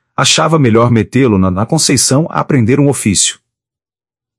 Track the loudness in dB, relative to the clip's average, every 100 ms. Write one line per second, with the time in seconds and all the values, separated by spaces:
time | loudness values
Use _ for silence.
0 | _ -6 -2 -2 0 2 2 2 2 2
1 | 0 0 2 2 0 -2 -2 -2 0 -2
2 | 0 -2 -2 -4 -2 0 0 2 0 0
3 | -2 -2 -4 -6 _ _ _ _ _ _
4 | _ _ _